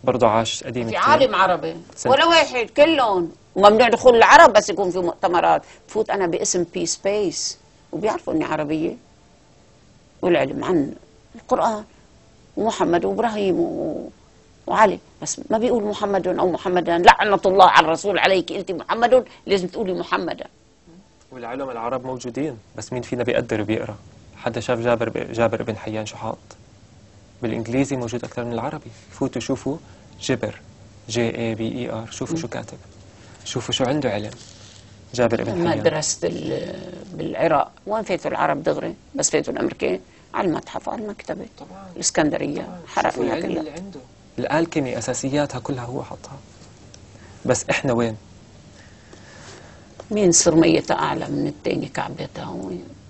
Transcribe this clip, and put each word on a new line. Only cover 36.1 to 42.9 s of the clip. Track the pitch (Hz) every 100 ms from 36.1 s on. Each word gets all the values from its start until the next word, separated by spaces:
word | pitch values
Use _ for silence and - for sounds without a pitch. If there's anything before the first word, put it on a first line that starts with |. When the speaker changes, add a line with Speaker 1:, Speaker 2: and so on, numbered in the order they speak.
| -
Speaker 2:
ال-، | 170 170 156 - - - - - -
بالعراق، | 156 160 160 165 147 - - -
وين | 214
فاتوا | 208 175 156
العرب | - 156 147
دغري؟ | 156 147 170 - -
بس | - -
فاتوا | 151 147
الأمريكان | 170 - - - 185 - - -
على | - 202
المتحف | 156 - - -
وعلى | -
المكتبة. | 214 202 - 208 - -
Speaker 1:
طبعاً. | - 190 190 175
Speaker 2:
الإسكندرية. | - - 151 - 147 143
Speaker 1:
طبعاً. | 185 180
Speaker 2:
حرقنا | 165